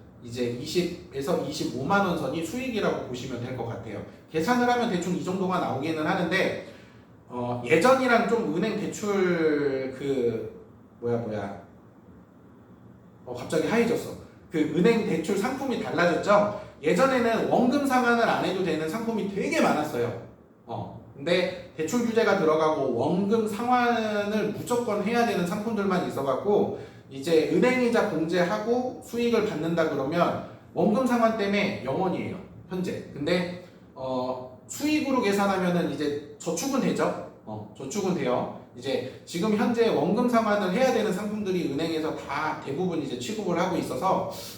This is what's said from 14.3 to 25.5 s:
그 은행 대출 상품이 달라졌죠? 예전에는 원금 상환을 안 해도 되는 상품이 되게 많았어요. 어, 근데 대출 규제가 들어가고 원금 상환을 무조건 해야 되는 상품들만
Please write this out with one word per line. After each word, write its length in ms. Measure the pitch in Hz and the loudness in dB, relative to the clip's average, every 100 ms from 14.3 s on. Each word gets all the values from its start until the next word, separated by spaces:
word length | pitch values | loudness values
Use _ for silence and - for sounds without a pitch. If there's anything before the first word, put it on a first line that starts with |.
| - - | -20 -6
그 80 | 156 | -2
은행 480 | 147 156 180 220 180 | 0 4 4 4 2
대출 300 | 160 - 196 | -2 0 -2
상품이 460 | 254 277 269 226 | -2 -2 -4 -4
달라졌죠? 800 | - - 175 156 185 202 208 - - - | -2 0 2 2 4 4 4 -2 -12 -4
예전에는 640 | - 180 262 262 233 214 - | 0 4 4 4 2 2 2
원금 380 | - 247 285 277 | 2 4 2 2
상환을 380 | 254 240 233 | 2 4 4
안 200 | 214 - | 4 2
해도 200 | 170 185 | 0 0
되는 240 | 175 151 160 | 0 -2 -2
상품이 460 | 226 226 214 180 | -4 -2 -2 -2
되게 260 | 196 269 330 | -2 -2 2
많았어요. 600 | 202 151 151 120 117 - - - - - - | 2 2 -2 -2 -2 -4 -12 -20 -20 -20 -10
어, 360 | 110 - - - | -8 -8 -12 -18
근데 580 | 139 151 180 180 - - - | -6 0 2 0 -4 -10 -6
대출 300 | 156 240 226 | -2 0 2
규제가 320 | 220 202 185 | 2 4 4
들어가고 560 | 156 156 156 151 127 | 4 4 4 2 0
원금 520 | 117 143 180 202 226 208 | 0 2 2 2 2 2
상환을 1000 | 208 240 247 240 233 214 208 202 214 175 | -2 2 4 4 2 0 0 0 0 -2
무조건 500 | - - 240 233 202 | -4 -2 -2 0 0
해야 220 | 196 233 220 | 2 2 2
되는 200 | 185 | 2
상품들만 600 | 175 | -2